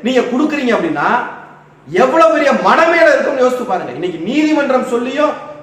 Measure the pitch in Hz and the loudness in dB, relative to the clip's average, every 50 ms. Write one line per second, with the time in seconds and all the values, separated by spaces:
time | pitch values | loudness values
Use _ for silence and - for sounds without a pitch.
0 | - 226 262 254 - - 240 254 302 - - 294 262 247 214 165 170 160 147 143 | -2 0 0 0 0 0 0 0 0 0 0 -2 0 0 0 0 0 -2 -2 -2
1 | 151 185 226 247 247 - - - - - - - - - - _ _ 127 151 190 | 0 0 0 -2 -4 -6 -12 -16 -18 -20 -20 -20 -20 -20 -20 _ _ -4 0 0
2 | 254 254 254 320 320 320 320 302 302 277 247 - - 190 240 302 330 330 349 339 | 2 2 4 4 4 4 4 2 2 0 0 2 2 2 2 4 2 2 4 4
3 | 320 311 277 - - - 277 262 254 254 - 254 240 - 185 175 156 127 120 139 | 4 4 4 2 0 -2 0 0 0 0 0 -2 -4 -4 -4 -4 -4 -8 -10 -6
4 | 170 185 165 156 165 202 269 302 302 302 311 302 269 254 254 247 214 - 240 233 | -6 -6 -6 -6 -6 -2 0 0 2 2 2 0 0 2 0 0 0 0 -2 -2
5 | 247 262 269 294 294 302 294 - - - - - | -2 -4 -2 0 0 0 -2 -4 -12 -16 -16 -16